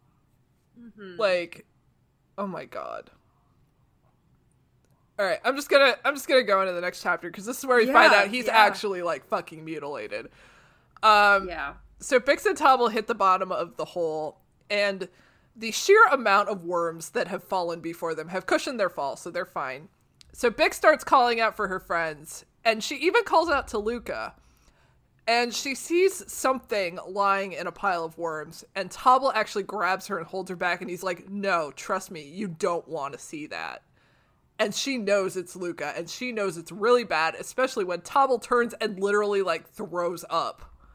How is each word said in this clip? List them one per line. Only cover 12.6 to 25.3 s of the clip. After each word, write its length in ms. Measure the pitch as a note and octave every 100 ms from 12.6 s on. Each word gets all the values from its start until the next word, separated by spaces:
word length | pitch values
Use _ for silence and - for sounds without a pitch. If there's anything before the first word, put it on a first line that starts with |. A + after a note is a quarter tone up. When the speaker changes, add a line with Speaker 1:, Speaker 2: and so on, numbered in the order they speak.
| D4 C4 A#3+
Speaker 2:
hit 180 | A3 -
the 80 |
bottom 380 | G#3+ G3 F#3 F#3
of 240 | D#3 E3+ -
the 80 |
hole, 560 | D#3 F3+ D#3+ D#3 D3+ - _ _ -
and 400 | G#3 G3+ G3 F3+ _ _ _ _
the 160 | A3+ A3
sheer 340 | - - G#4 A#4
amount 420 | C#4 A3 G3 G3+
of 160 | G3
worms 460 | E3+ F3 E3+ E3 -
that 180 | A#3 -
have 160 | F#3
fallen 340 | - F#3+ E3+ E3+
before 320 | E3 E3 E3 D#3
them 140 | D#3+
have 160 | B3 -
cushioned 340 | - D#4 A#3+
their 80 | F3+
fall, 260 | - C#3 B2
so 140 | F3+
they're 160 | F3 F3+
fine. 420 | F3 C3+ C3 D#3+ _ _ _ -
So 180 | - A#3+
Bix 240 | G#3+ E4
starts 300 | - E4 D4+
calling 340 | - C#4 A#3+ A3+
out 160 | A3
for 140 | - G3
her 100 | F#3
friends, 680 | - E3+ D#3+ D3 D#3 - - _
and 180 | A3+ A3
she 140 | - C#4
even 260 | D#4+ A4+
calls 260 | G4+ E4 E4
out 200 | C#4+ -
to 100 | A3+
Luca. 560 | G#3 A#3+ - A#2 A2 - _ _ _ _ _ _ _ _
And 260 | -